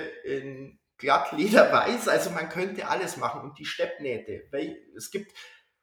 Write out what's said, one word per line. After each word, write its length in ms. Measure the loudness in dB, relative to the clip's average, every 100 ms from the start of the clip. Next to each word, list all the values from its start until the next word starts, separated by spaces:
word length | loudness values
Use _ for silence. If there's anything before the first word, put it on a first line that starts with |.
| -2 -10
in 540 | -6 -6 -6 -12 -16 -20 _ -4
Glattleder 760 | 4 4 4 0 6 8 8
<laughs> 0 |
weiß. 360 | 6 4 0 2
Also 220 | 2 2
man 180 | -4 -6
könnte 400 | -4 -4 -4 -2
alles 280 | -2 -2 -2
machen. 260 | -4 -4
Und 160 | -10 -12
die 80 | -10
Steppnähte, 800 | -4 -4 -4 -4 -4 -6 -12 -6
weil 280 | -6 -6 -10 -18 -16
es 140 | -10
gibt 220 | -10 -10 -18 -20 -20 _ _